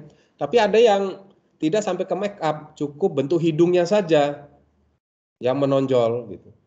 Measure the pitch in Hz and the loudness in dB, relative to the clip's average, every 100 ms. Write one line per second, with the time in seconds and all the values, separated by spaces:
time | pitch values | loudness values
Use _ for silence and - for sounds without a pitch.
0 | - _ _ _ 143 233 208 214 240 202 | -16 _ _ _ -2 2 2 4 4 2
1 | 196 - - _ _ _ 156 214 196 175 | -2 -8 -18 _ _ _ -2 -2 -2 -6
2 | - 185 202 - 156 151 - - 143 143 | -4 -4 -6 -4 -4 -4 -12 -10 -10 -4
3 | 196 139 139 170 165 151 170 180 170 208 | -2 -2 -2 0 0 2 2 2 2 0
4 | 165 151 147 143 - _ _ _ _ _ | 2 2 2 -4 -16 _ _ _ _ _
5 | _ _ _ _ 120 139 139 135 131 123 | _ _ _ _ -4 -2 0 0 2 2
6 | 113 120 110 85 - _ | 2 -2 -8 -16 -20 _